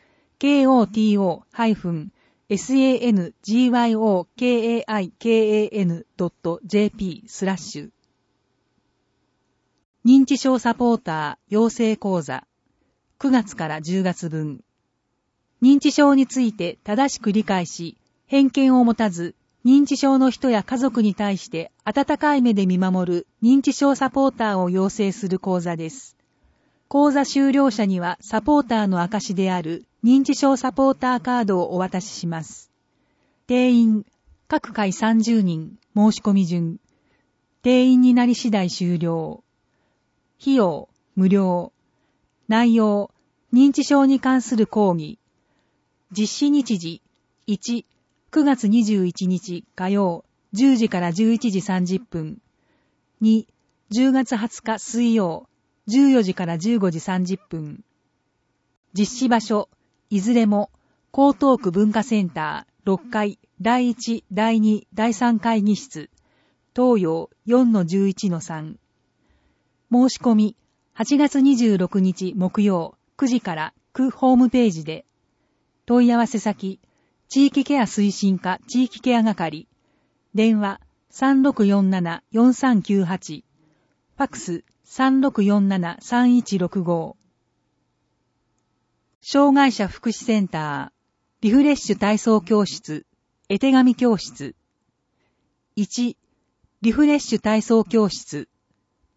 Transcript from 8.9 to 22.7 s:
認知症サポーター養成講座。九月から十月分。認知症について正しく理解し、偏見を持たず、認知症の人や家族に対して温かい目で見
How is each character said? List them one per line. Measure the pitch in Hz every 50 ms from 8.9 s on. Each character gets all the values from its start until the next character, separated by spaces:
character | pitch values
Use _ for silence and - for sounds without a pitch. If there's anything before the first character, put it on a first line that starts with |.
| _ _ _ _ _ _ _ _ _ _ _ _ _ _ _ _ _ _ _ _ _ _ -
認 | 233 262 269 262
知 | - 285 233
症 | - 262 262 233
サ | - 233 226
ポ | - 240 240 233
ー | 220
タ | - 175 160 156 151 143 - - _ _
ー |
養 | 202 214 233 226
成 | - - 226 220 214
講 | - - 196 185 170
座。 | 143 135 131 131 - _ _ _ _ _ _ _ _ _ _ _ _ _ _ -
九 | - 277
月 | 262 240 208 202 -
か | - 165
ら | 151 151 156
十 | 151 165 185 190 185
月 | 185 170 - 175 165
分。 | 156 156 156 151 135 123 _ _ _ _ _ _ _ _ _ _ _ _ _ _ _ _ _ _ _ _
認 | 240 262 285 277
知 | - 294
症 | - 302 285 285 277
に | 269 262
つ | - - 262
い | 247 220
て | 214 202 170 175 - -
正 | - 208 208 247 277 285 -
し | -
く | - 214
理 | 190 220 208
解 | 226 196 185 170 -
し、 | - - 170 160 - _ _ _ _ _ _
偏 | _ 277 277 277 254
見 | - 277 269 262 254
を | 254
持 | 240 233 220
た | - 226 208
ず、 | 170 170 175 170 - _ _ _ _ _ -
認 | 247 269 285 285
知 | - 285
症 | - 285 269 269 262
の | 262 262
人 | - - - 254
や | 226 202 190
家 | - 262
族 | 233 262 262 240 240
に | 214 208 185
対 | - 208 202 196
し | 170 - -
て | - 160 165 - _ _ _
温 | 214 208 277 277 - 294 285
か | 311 294 294
い | 269
目 | 240 240
で | 214 202 190
見 | 185